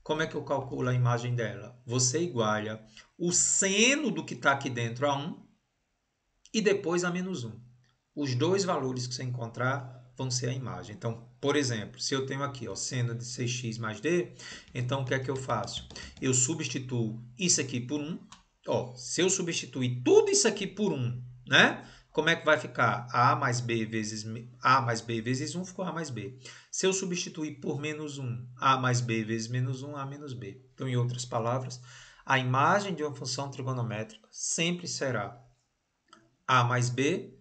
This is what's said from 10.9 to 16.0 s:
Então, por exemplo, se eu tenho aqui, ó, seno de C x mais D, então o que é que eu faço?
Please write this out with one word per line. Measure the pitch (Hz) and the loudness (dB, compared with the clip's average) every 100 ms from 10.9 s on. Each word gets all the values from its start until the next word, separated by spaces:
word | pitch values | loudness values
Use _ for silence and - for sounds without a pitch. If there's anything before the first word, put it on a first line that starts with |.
| 107 | -6
Então, | 117 113 - - | -6 -6 -12 -4
por | 139 143 | 0 2
exemplo, | 123 113 95 - | 2 -2 -4 -6
se | - 139 | -2 -2
eu | 135 | -2
tenho | 139 | -4
aqui, | 139 123 101 | -4 -4 -8
ó, | 98 | -6
seno | - 131 117 | -4 -2 -2
de | 113 - | -2 -8
C | - 120 | -4 -4
x | - 120 107 | -2 -4 -4
mais | 110 107 | -6 -4
D, | 147 175 175 - - - - | 0 0 -2 -10 -16 -16 -10
então | 131 123 139 | -6 -2 -2
o | 127 | 0
que | |
é | 135 | 0
que | 127 | 0
eu | 131 | -4
faço? | - 113 98 - - - | -2 -2 -2 -8 -10 -14